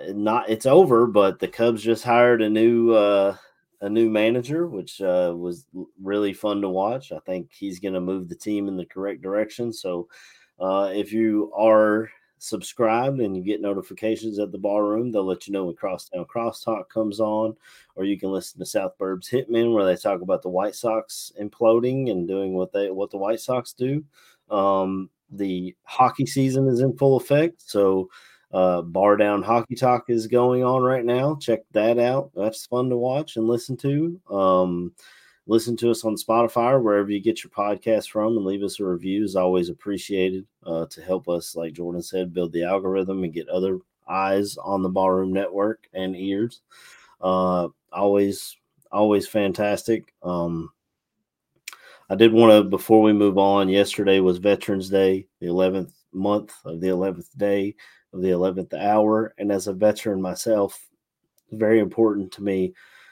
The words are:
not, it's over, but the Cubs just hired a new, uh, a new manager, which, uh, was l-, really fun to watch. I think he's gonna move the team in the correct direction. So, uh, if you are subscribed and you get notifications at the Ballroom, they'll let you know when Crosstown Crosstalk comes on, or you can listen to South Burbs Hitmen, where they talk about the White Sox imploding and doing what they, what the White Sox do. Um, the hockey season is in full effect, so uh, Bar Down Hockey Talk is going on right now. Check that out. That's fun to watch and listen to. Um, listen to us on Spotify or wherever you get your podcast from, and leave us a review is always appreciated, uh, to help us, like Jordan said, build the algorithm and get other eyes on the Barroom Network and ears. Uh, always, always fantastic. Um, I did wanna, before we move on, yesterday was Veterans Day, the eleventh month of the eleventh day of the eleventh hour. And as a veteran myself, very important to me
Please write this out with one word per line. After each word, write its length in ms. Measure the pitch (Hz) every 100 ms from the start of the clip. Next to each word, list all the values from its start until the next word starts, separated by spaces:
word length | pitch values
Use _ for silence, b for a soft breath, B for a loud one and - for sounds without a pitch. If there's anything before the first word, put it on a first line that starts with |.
| 78
not, 400 | 101 107 117 98
it's 160 | 110 131
over, 400 | 160 175 117 120
but 320 | 104 98 90
the 80 | 92
Cubs 360 | - 117 110
just 200 | 110 113
hired 380 | 120 120 120 113
a 80 | 107
new, 440 | 110 113 117 117
uh, 420 | 110 104 101 98 95 b b _ -
a 80 | 101
new 200 | 110 113
manager, 560 | 107 113 123 123 160 170
which, 340 | 104 80 -
uh, 300 | 95 90 87 87
was 300 | 87 85 _ 92
l-, 120 | - 92
really 320 | 95 104 101
fun 280 | 92 107 101
to 80 | 98
watch. 420 | 92 104 135 -
I 80 | 80
think 320 | - 92 85
he's 260 | - 101 90
gonna 220 | 98 92
move 260 | 90 95 87
the 80 | 85
team 320 | 104 104 98
in 80 | 92
the 100 | 85
correct 340 | 95 98 113
direction. 500 | 95 104 110 - 120
So, 360 | 110 92 87 87 b b b b -
uh, 300 | 95 98 98 101
if 180 | 101
you 380 | 110 113 107 101 101
are 540 | 110 107 107 107 110 b b b
subscribed 800 | - 101 - - 113 113 135 135
and 160 | 104 92
you 60 |
get 180 | 92 104
notifications 800 | 101 98 92 90 110 107 110 104
at 120 | 101
the 60 | 98
Ballroom, 540 | 101 104 104 110 123
they'll 120 | 107 92
let 200 | 90 -
you 80 |
know 120 | 98 90
when 100 | 82
Crosstown 500 | 98 90 - 90 -
Crosstalk 640 | 120 117 - - 107 -
comes 300 | 113 107 101
on, 360 | 107 107 110 110 b b b -
or 80 |
you 140 | 98 95
can 120 | 95
listen 260 | 95 - -
to 60 | 90
South 280 | 104 95 -
Burbs 300 | 95 92 -
Hitmen, 420 | 123 110 117 117
where 120 | 110 95
they 100 | 87
talk 260 | 104 92
about 200 | 92 92
the 80 | 92
White 240 | 90 101 -
Sox 560 | 117 110 - - - -
imploding 680 | 104 - 113 117 123 135 127
and 180 | 92 87
doing 260 | 98 95
what 180 | 92 92
they, 180 | 101 101
what 220 | 95 98
the 60 | 101
White 220 | 98 113
Sox 320 | - 127 -
do. 300 | - 127 147 147 _ _ _ -
Um, 600 | 104 98 95 95 95 95 _ _
the 460 | 101 98 90 92 -
hockey 420 | - - 127 - 131
season 420 | 135 135 131 135
is 120 | 120
in 180 | 135 -
full 200 | 139 127
effect, 440 | - 143 170 - -
so 400 | 104 95 95 92 b b b b
uh, 300 | 95 92 87
Bar 360 | 85 92 104 104
Down 260 | 104 101
Hockey 320 | 107 117 113 117
Talk 340 | 127 120 -
is 180 | 117 110
going 360 | 120 123 127
on 180 | 127 131
right 220 | 127 127
now. 320 | 117 123 139 147
Check 260 | - 110 -
that 260 | 107 110 120
out. 320 | 120 135 - 90
That's 300 | 107 - -
fun 240 | 123 127
to 80 | 120
watch 380 | 127 139 156 113
and 120 | 110
listen 280 | 117 - 127
to. 420 | 139 143 165 175 -
Um, 600 | - 95 92 90 87 87 _ b b b b -
listen 280 | 110 113 117
to 140 | 117
us 140 | 113 110
on 100 | 104
Spotify 580 | - 113 120 120 117
or 80 | 135
wherever 280 | 113 101 101
you 100 | 101
get 240 | 110 110
your 80 | -
podcast 580 | - 101 98 113 107 -
from, 280 | 107 110 113
and 80 | 95
leave 180 | 98
us 160 | 98 98
a 60 | 95
review 380 | 87 92 101
is 120 | 104 92
always 340 | 90 92 87
appreciated, 760 | - 104 98 - 95 92 95 98 _ 87
uh, 200 | 82 80
to 140 | -
help 260 | 90 92 87
us, 280 | 85 - 82
like 180 | 85
Jordan 280 | 78 87 87
said, 320 | - 92 90
build 200 | 87 85
the 100 | 82
algorithm 600 | 87 98 92 95 92 95
and 100 | 87
get 160 | 82 80
other 300 | 90 95 92 _ _ -
eyes 480 | 95 98 98 101 -
on 240 | 95 98
the 80 | 92
Barroom 440 | 95 92 92 95
Network 540 | 95 90 98 107 113 _
and 220 | 92 92 92
ears. 460 | 98 98 117 - _ b b b b b
Uh, 480 | 92 92 92 90 85 _ _
always, 640 | 90 101 101 98 98 - - _ _ -
always 360 | 101 107 101 -
fantastic. 840 | 110 98 90 104 101 - 107 - _
Um, 460 | 90 87 85 82 82 _ _ _ _ _ _ _ _ _ - b b b b
I 60 | 98
did 160 | 113
wanna, 320 | 113 113 107
before 380 | 95 95 - 110
we 100 | 107
move 260 | 104 104 95
on, 300 | 98 98 95
yesterday 540 | 98 98 - 98 95
was 160 | 92 90
Veterans 520 | 101 98 - 98 92
Day, 380 | 98 95 95 - -
the 60 | 87
eleventh 460 | 90 92 95 90 _ _
month 400 | 95 101 107 104 -
of 160 | - 82
the 80 | 92
eleventh 500 | 90 95 90 - -
day 380 | 101 101 98 - b b b
of 80 | 92
the 80 | 92
eleventh 440 | 87 92 92 87
hour. 600 | 76 101 107 107 110 110 -
And 140 | 101
as 160 | 98 101
a 60 |
veteran 480 | 92 107 104 113 95
myself, 640 | 92 90 117 107 98 - - _ _ _ _ _ -
very 280 | 107 110 113
important 520 | 95 - 110 101 92
to 100 | -
me 300 | 101 95 92 - b b b